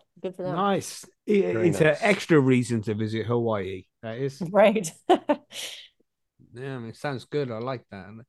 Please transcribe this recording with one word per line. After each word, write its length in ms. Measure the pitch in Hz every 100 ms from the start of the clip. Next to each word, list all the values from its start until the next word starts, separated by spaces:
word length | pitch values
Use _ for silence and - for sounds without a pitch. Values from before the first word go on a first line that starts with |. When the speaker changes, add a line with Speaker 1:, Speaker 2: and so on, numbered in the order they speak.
| _ _
Speaker 1:
Good 140 | 190 185
for 80 |
them. 120 | 180 175
Speaker 2:
Nice. 480 | 202 185 - - - _ -
I-, 140 | 202
Speaker 3:
Very 260 | 180 175 170
Speaker 2:
it's 120 | 147
an 60 | 156
Speaker 3:
nice. 100 | 147
Speaker 2:
extra 380 | 202 196 - 160
reason 420 | 131 127 117 117
to 100 | 104
visit 320 | 107 110 110 104
Hawaii, 600 | 120 117 104 95 95 - _
that 160 | 113 113
is. 220 | 139 139 175
Speaker 1:
<laughs> 40 |
Right. 380 | 202 214 220 165 - -
<laughs> 0 | 330 - 285 _ - - - - _ _ _ _ _ _ 117
Speaker 2:
Yeah, 200 | 135 131
I 20 |
mean, 120 | 113
it 60 | -
sounds 280 | 147 127 -
good. 240 | 147 135
I 80 | 110
like 260 | 123 127 -
that. 160 | 98 92
And 160 | 110